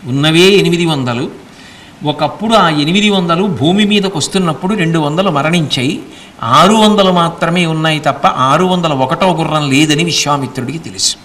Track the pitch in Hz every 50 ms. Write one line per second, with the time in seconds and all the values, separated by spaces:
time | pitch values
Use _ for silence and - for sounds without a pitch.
0 | - 123 123 139 147 156 160 165 180 190 202 190 165 170 170 170 175 165 156 139
1 | 127 127 120 117 143 - - - - - - - - - - - - - - -
2 | - 147 147 - 156 143 - - 202 220 233 214 175 170 156 147 143 151 180 208
3 | 208 214 202 190 175 170 170 170 196 208 170 107 127 160 185 202 214 202 208 208
4 | 190 190 190 151 135 - - 190 185 170 151 - - 185 220 196 170 160 165 165
5 | 151 147 143 170 190 202 151 143 139 156 170 175 156 - - 135 123 135 190 -
6 | - - - - - - - - - 113 127 147 165 190 226 226 214 208 208 196
7 | 196 190 180 175 170 165 165 - 180 165 165 180 175 160 160 160 156 160 156 151
8 | - 151 - - - 185 190 - 127 131 139 160 185 185 185 180 170 160 147 131
9 | 131 131 165 160 196 190 170 156 160 151 151 156 147 139 131 139 151 151 147 147
10 | 170 170 147 - - 143 147 139 135 117 - 131 120 123 139 160 - 113 92 95
11 | - - - - -